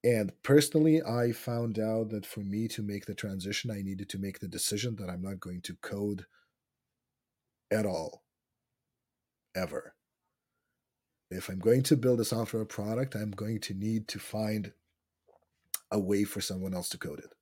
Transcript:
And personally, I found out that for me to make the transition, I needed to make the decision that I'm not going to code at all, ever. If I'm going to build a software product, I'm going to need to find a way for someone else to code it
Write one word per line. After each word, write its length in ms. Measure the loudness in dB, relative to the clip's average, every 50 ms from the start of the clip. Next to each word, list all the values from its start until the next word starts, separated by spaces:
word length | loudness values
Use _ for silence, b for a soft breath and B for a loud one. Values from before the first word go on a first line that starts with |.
| 6
And 280 | 4 4 4 2 -2 -4 _ 4
personally, 580 | 8 8 8 8 8 4 4 6 6 6 4
I 300 | 4 0 0 2 2 0
found 480 | 0 -2 -4 -4 -2 -2 -2 -2 0 0
out 300 | 0 0 0 0 -2 -2
that 160 | -4 -6 -8
for 160 | -8 -10 -8
me 260 | -6 -4 -2 -2 -2 -2
to 140 | -4 -6 -6
make 220 | -4 -6 -6 -6
the 100 | -8 -8
transition, 560 | -6 -6 -6 -6 -4 -4 -4 -4 -4 -4 -4
I 100 | -4 -4
needed 280 | -4 -4 -4 -6 -8 -8
to 100 | -6 -6
make 200 | -6 -6 -6 -6
the 80 | -10
decision 500 | -8 -6 -4 -2 -2 -2 -2 -2 -4 -4
that 120 | -4 -6 -6
I'm 120 | -6 -6
not 180 | -6 -6 -8 -8
going 220 | -10 -10 -10 -8
to 140 | -8 -10 -12 -10
code 440 | -10 -8 -4 -2 -2 -2 -2 -4 -8 b b b b b b _ _ _ _ _ _ _ _ _ _ _ _ _ _ _ _ _ _ _ _ _ _ _
at 140 | 2 2 2
all, 380 | 2 0 -2 -4 -4 -8 -12 _ _ _ _ _ _ _ _ _ _ _ _ _ _ _ _ _ _ _ _ _ _ _ _ _ _ _
ever. 400 | -6 -6 -4 -6 -10 -10 -12 _ _ _ _ _ _ _ _ _ _ _ _ _ _ _ _ _ _ _ _ _ _ _ _ _ _ _ _
If 180 | -8 -8 -6 -6
I'm 100 | -6 2
going 240 | 6 6 6 6 8
to 120 | 6 6
build 240 | 6 8 4 6 4
a 60 | 4
software 400 | 0 0 -2 -2 0 -2 -4 -4
product, 500 | -4 -4 -6 -4 -2 0 -2 -2 -2 -4
I'm 160 | -4 -4 -4
going 280 | -4 -4 -4 -4 -4 -4
to 120 | -4 -6 -6
need 340 | -2 -2 0 0 0 -2 -4
to 100 | -10 -10
find 540 | -10 -6 -4 -2 0 0 0 -2 -2 -4 -10 _ _ _ _ _ _ _ _ _ _ _ _ _ _ _ _ _ _ _ -10 -10 _ _
a 100 | 0 0
way 260 | 2 4 4 4 4
for 160 | 2 0 -6
someone 320 | -4 -4 -4 -4 -4 -4 -4
else 160 | -4 -4 -6
to 80 | -8
code 220 | -6 -8 -8 -8 -10
it 140 | -14 -18 -20 _